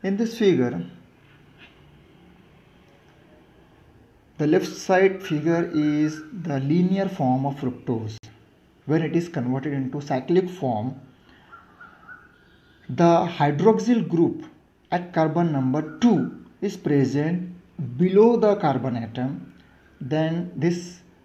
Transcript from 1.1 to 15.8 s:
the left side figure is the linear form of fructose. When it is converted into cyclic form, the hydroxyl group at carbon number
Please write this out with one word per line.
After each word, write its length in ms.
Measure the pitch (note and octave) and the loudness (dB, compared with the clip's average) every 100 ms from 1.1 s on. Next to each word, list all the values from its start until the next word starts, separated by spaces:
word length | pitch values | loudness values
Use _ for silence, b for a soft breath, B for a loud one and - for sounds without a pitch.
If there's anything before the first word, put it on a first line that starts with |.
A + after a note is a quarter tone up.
| _ _ - - - - _ - - - - - - - - _ _ _ _ _ _ _ - _ _ _ _ _ _ _ _ _ - | _ _ -20 -20 -20 -20 _ -20 -20 -20 -20 -20 -20 -20 -20 _ _ _ _ _ _ _ -20 _ _ _ _ _ _ _ _ _ -2
the 80 | D3+ | 2
left 220 | F3+ - | 2 0
side 520 | - - F#3 F#3+ F#3+ | -10 0 4 4 2
figure 480 | - D3+ D3+ E3+ E3+ | -4 -2 0 0 0
is 480 | D3+ D3+ D3 D3+ D#3 - G#3 | 0 0 2 0 -2 -14 -12
the 160 | D#3 C#3 | -4 -4
linear 480 | C3+ E3+ F3+ F#3+ F#3+ | 2 2 2 2 -2
form 360 | - C3 C3 | -2 0 2
of 140 | C#3 C3+ | 0 -4
fructose. 580 | B2+ - - A2+ A2 - - - _ _ _ _ | -6 -6 -4 -4 -4 -12 -18 -20 _ _ _ _
When 180 | - D#3 | -2 0
it 140 | D#3+ E3+ | 2 -2
is 120 | E3+ | -2
converted 440 | D#3 B2 C3 D3+ | -6 -4 -4 -4
into 280 | C#3 C3 C#3+ | -4 -4 -8
cyclic 480 | C#3+ C3 B2+ F3 F3+ | -4 -6 2 0 0
form, 460 | F3+ C3 A2 A#2+ - - _ b b b - - _ - - - - - _ _ _ _ _ - | -4 -4 -2 -6 -8 -18 _ b b b -20 -20 _ -20 -20 -20 -20 -20 _ _ _ _ _ -12
the 380 | B2+ E3+ E3+ E3+ | 2 6 6 2
hydroxyl 840 | - D3 D3 G3 G#3 A3+ A#3 E3 | 0 0 4 4 4 2 0 0
group 360 | E3+ D#3+ - - - _ _ _ | 2 2 0 -12 -20 _ _ _
at 200 | F3+ F3+ | -6 -2
carbon 380 | - D#3 D#3 E3+ | 0 0 2 0
number 480 | C#3+ C3 D3 | 0 0 -2